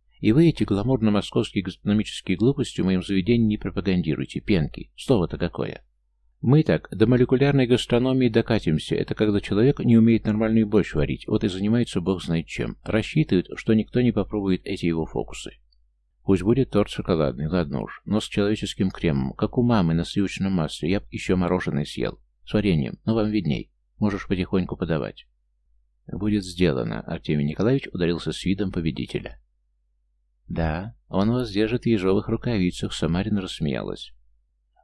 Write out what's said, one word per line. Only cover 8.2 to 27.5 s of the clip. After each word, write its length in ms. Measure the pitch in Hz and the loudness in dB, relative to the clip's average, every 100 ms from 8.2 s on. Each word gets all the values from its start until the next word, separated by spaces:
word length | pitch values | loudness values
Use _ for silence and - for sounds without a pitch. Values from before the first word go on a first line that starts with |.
| 123 | 2
докатимся. 680 | 113 - 107 - 78 - | 2 2 0 0 -2 0
Это 200 | 82 - | -2 -2
когда 260 | - 107 101 | 0 0 0
человек 400 | - 98 123 - | 0 2 2 2
не 160 | 127 113 | 6 6
умеет 300 | 113 113 - | 8 4 2
нормальный 380 | 107 110 113 | 0 2 2
борщ 280 | 107 107 85 | 4 2 2
варить, 340 | - 71 67 - | 0 0 -2 -2
вот 180 | 107 | -2
и 40 | 107 | 0
занимается 540 | 92 104 117 117 98 | -2 0 0 0 -2
бог 200 | 87 92 | -2 -2
знает 240 | - 82 - | -2 -4 -4
чем. 300 | - - - | -6 -6 -8
Рассчитывает, 640 | - 107 113 151 151 90 - - | -4 -2 0 0 2 0 0 -4
что 160 | - | 0
никто 300 | 110 104 127 | 0 2 0
не 100 | 123 | 2
попробует 480 | 110 95 107 98 92 - | 2 -2 -2 -2 -2 -2
эти 180 | 95 | -4
его 220 | 87 82 78 | -2 -2 -2
фокусы». 460 | - 55 - - - _ _ _ _ _ _ | -6 -8 -10 -16 -18 _ _ _ _ _ _
«Пусть 180 | - 95 | 0 2
будет 280 | 92 123 127 | 2 2 2
торт 180 | - - | 0 -2
шоколадный, 600 | - - 85 73 60 78 | -4 -2 0 0 -2 -2
ладно 340 | 90 73 67 | -2 -2 -4
уж, 180 | 52 - - | -6 -10 -4
но 120 | 104 | -2
с 100 | - | -2
человеческим 600 | - 101 107 101 - 95 | -2 0 0 -4 -4 -4
кремом, 440 | - 85 69 65 | -2 -2 0 -2
как 240 | - 107 - | -4 -2 0
у 40 | |
мамы 300 | 120 113 82 | 2 2 2
на 120 | 82 | 0
сливочном 480 | 82 101 95 - 98 | -2 -2 -4 -2 -2
масле. 380 | 92 76 - 76 | 0 -2 -4 -2
Я 100 | 101 | -2
б 60 | - | -4
ещё 260 | 110 - 92 | -8 -2 0
мороженое 480 | 87 90 - 71 | 2 0 -2 -4
съел. 340 | 73 - 57 - _ _ | -4 -4 -6 -8 _ _
С 100 | - | -4
вареньем, 440 | 107 101 80 62 - | 0 2 2 0 -4
но 100 | - | -2
вам 160 | 113 107 | 0 0
видней. 400 | 107 80 58 53 _ _ - | 0 -2 -4 -6 _ _ -4
Можешь 280 | 104 98 - | -2 -2 -4
потихоньку 500 | 92 90 95 90 - | -4 0 -2 -2 -4
подавать». 500 | 87 80 50 - - _ _ _ _ _ _ _ - | -2 -2 -4 -10 -20 _ _ _ _ _ _ _ -14
«Будет 380 | - 104 104 | -6 -2 0
сделано», — 560 | 92 87 87 65 57 53 - | -2 0 2 2 -4 -6 -8
Артемий 400 | 82 - 76 | -8 -2 0
Николаевич 420 | 73 | 0